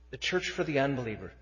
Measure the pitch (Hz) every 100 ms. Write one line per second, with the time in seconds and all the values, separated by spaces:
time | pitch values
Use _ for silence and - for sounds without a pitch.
0 | - 127 - 185 - - 160 143 139 135
1 | 117 104 92 -